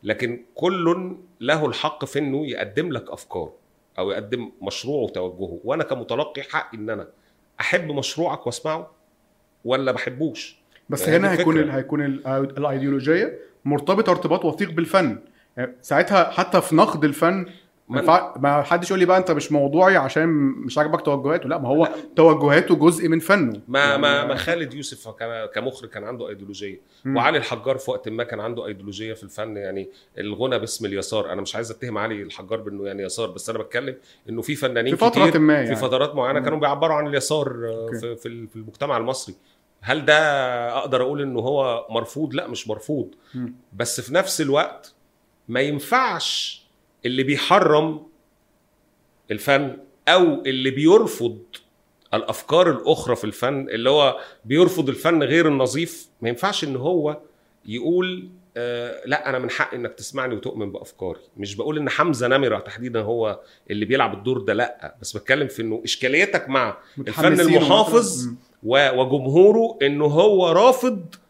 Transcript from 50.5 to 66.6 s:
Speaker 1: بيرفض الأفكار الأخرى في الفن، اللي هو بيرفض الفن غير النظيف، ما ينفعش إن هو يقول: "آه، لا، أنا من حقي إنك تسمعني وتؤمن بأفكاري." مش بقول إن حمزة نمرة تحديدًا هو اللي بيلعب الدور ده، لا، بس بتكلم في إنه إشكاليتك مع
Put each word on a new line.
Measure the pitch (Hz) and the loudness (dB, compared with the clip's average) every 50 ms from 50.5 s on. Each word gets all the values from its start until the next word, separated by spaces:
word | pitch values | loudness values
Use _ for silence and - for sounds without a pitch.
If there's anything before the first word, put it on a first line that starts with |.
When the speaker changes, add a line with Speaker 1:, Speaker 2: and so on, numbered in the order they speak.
| 131 131 127 135 | -2 0 -2 -2
Speaker 1:
بيرفض | 127 135 147 160 190 220 226 180 - - 123 117 107 104 - _ _ - _ _ _ _ _ _ _ _ _ _ - | 0 4 6 8 8 8 6 4 -2 -4 -4 -4 -4 -8 -18 _ _ -20 _ _ _ _ _ _ _ _ _ _ -4
الأفكار | 110 - - 110 - - - 147 170 180 170 | -4 -2 -4 -8 -8 -4 2 4 4 6 4
الأخرى | 143 120 - - 160 - - - 120 | 2 0 2 2 2 2 2 -4 -2
في | - - | -2 -2
الفن، | 107 101 - - 123 143 135 135 - | -8 -6 -2 -4 -2 -2 -2 -6 -4
اللي | - 113 117 127 | -6 0 2 4
هو | 143 151 143 135 - - - - - _ _ | 4 6 4 4 2 -2 -10 -16 -20 _ _
بيرفض | 107 131 156 180 170 - 160 151 131 | 0 4 4 4 4 4 0 -2 -2
الفن | 135 - - 160 170 160 | -2 0 0 2 2 4
غير | 147 123 143 165 170 160 | 2 4 4 4 4 4
النظيف، | 147 135 131 123 - 147 170 160 - - - _ _ _ | 4 2 2 0 0 -4 -6 -6 -8 -16 -20 _ _ _
ما | - 113 | -4 -4
ينفعش | 120 - - 196 202 - - | -4 -2 -2 -2 -2 -2 -6
إن | 147 135 | -4 -6
هو | 123 123 160 185 170 147 147 151 151 - _ _ _ _ _ _ _ _ | -4 -2 0 0 0 0 -2 -4 -6 -12 _ _ _ _ _ _ _ _
يقول: | - 107 123 - 156 175 180 185 185 185 185 185 - - - _ _ _ | -10 -8 -4 -2 0 0 0 0 -2 -4 -8 -12 -16 -20 -20 _ _ _
"آه، | 117 120 120 120 120 120 120 - - - | -8 -6 -4 -4 -6 -6 -8 -10 -12 -6
لا، | 117 139 151 - 139 | -4 -4 -2 -2 -4
أنا | 135 123 | -4 -4
من | 110 - | -4 -6
حقي | - - 151 - - | -4 -4 -4 -4 -4
إنك | 127 117 110 - | -8 -8 -8 -10
تسمعني | - - - - 139 131 127 120 | -12 -16 -10 -6 -6 -4 -4 -6
وتؤمن | 101 - - - 110 104 101 | -6 -8 -10 -8 -8 -8 -8
بأفكاري." | - - - - - _ 92 90 82 - - _ _ | -8 -12 -14 -16 -14 _ -8 -8 -8 -10 -14 _ _
مش | - 101 101 104 | -12 -10 -10 -8
بقول | 107 107 143 151 151 | -6 -4 -4 -4 -2
إن | 147 131 | -2 -4
حمزة | - - 151 175 151 113 123 120 | 0 0 0 0 2 0 2 2
نمرة | 127 139 139 120 107 101 | 4 4 4 2 0 -2
تحديدًا | - - - 110 120 127 117 113 | -6 -10 -14 -10 -10 -6 -4 -4
هو | 107 104 117 117 110 107 98 - - - _ _ _ _ | -2 -2 -2 0 0 -2 -2 -6 -12 -20 _ _ _ _
اللي | 104 104 107 | -4 -4 -2
بيلعب | 104 127 135 131 110 98 | 0 2 2 2 2 0
الدور | - 101 123 127 - | -4 -4 -4 -4 -2
ده، | 98 104 | 0 0
لا، | 101 107 120 - - - - 76 - _ | 0 0 0 -2 -4 -12 -16 -16 -16 _
بس | - - - | -16 -12 -12
بتكلم | 104 - - 131 147 143 131 | -10 0 0 0 0 0 -4
في | - - | -4 -6
إنه | 113 110 107 117 - | -6 -4 -4 -6 -4
إشكاليتك | 120 - - 127 127 135 160 196 196 - - - 131 | -6 -6 -2 -2 0 2 2 2 2 0 -4 -2 0
مع | 135 135 | 0 0